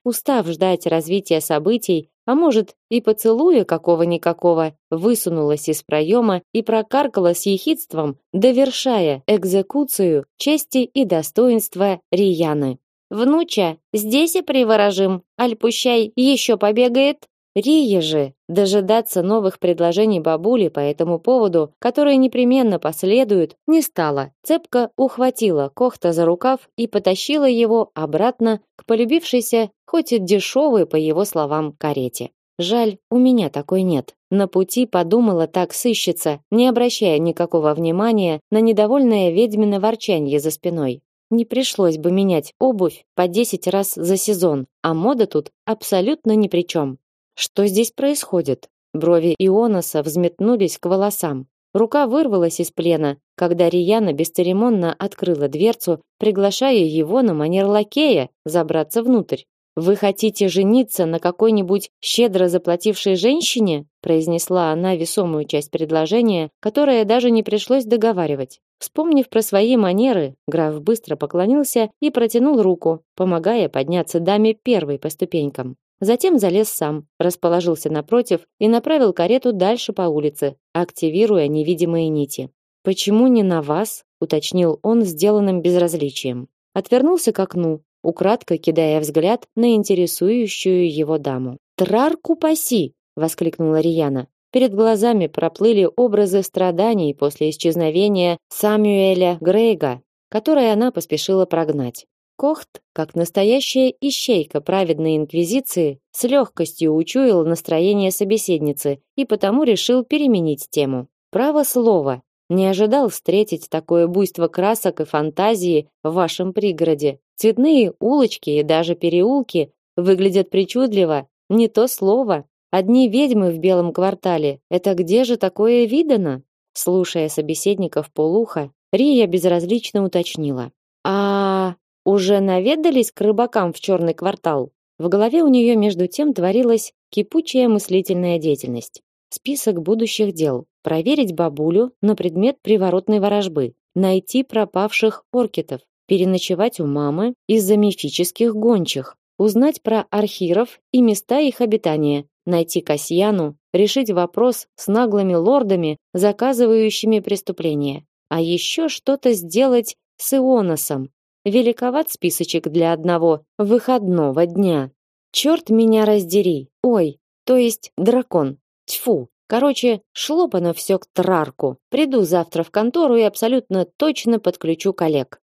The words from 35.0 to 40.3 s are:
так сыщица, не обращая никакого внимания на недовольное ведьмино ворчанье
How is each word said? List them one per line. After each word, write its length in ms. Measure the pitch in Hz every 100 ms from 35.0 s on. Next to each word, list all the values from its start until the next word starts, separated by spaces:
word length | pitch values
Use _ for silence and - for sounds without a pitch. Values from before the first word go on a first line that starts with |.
| 165 226 233 175 160
так 260 | 185 175
сыщица, 680 | - 247 220 - 170 160 147 _
не 160 | 220 254
обращая 520 | 240 240 233 202 151
никакого 540 | 165 165 170 170 151
внимания 680 | 151 165 175 226 220 180 156 -
на 80 | 214
недовольное 720 | 226 208 214 277 254 214 180
ведьмино 480 | 170 233 208 214 202
ворчанье 640 | 208 226 - 175 143